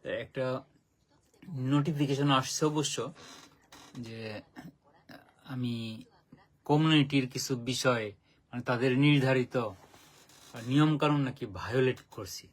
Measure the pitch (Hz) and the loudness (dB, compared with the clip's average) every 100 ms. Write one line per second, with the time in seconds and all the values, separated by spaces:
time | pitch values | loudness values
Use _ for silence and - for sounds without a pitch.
0 | 135 113 117 - 127 131 - _ _ _ | -8 -8 -8 -6 -4 -4 -8 _ _ _
1 | _ _ _ _ - 143 127 147 143 147 | _ _ _ _ -12 -6 2 2 2 0
2 | 147 135 143 135 127 - 156 151 139 - | 0 2 4 2 2 0 0 0 -2 -4
3 | 117 - - - - _ _ - - 131 | -8 -10 -20 -20 -20 _ _ -20 -20 -14
4 | 117 113 113 107 - - - _ _ _ | -12 -12 -10 -12 -14 -20 -20 _ _ _
5 | _ - - _ - 131 123 117 113 113 | _ -20 -20 _ -12 -6 -4 -4 -6 -10
6 | 123 _ _ - _ _ - 151 160 156 | -16 _ _ -20 _ _ 0 4 6 4
7 | 139 143 127 131 - 131 120 123 135 120 | 4 2 -2 -6 -4 -4 -4 0 0 0
8 | 107 101 _ _ _ 123 123 123 131 127 | -2 -10 _ _ _ -10 -4 0 2 4
9 | 143 147 135 131 123 127 113 95 - - | 6 6 4 2 0 -2 -4 -8 -20 -20
10 | - - - - - 120 117 139 156 151 | -20 -20 -20 -20 -20 -14 -2 4 4 4
11 | 151 147 131 123 113 92 98 127 131 123 | 2 2 0 -4 -10 -10 -2 2 2 0
12 | - - 98 - - | -10 -14 -14 -14 -18